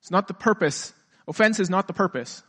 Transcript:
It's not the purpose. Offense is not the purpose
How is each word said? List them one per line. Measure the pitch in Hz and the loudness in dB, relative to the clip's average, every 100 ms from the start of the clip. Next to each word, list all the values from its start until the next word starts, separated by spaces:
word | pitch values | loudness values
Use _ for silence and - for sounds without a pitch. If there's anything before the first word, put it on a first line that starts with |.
It's | - | 0
not | 180 196 | -2 -2
the | |
purpose. | - - 208 160 139 - _ _ _ - | -2 0 2 0 -2 -12 _ _ _ -16
Offense | 160 220 220 | 2 2 2
is | 185 | 0
not | 185 196 | 0 -2
the | |
purpose | 175 190 131 120 - | 0 0 -2 -10 -16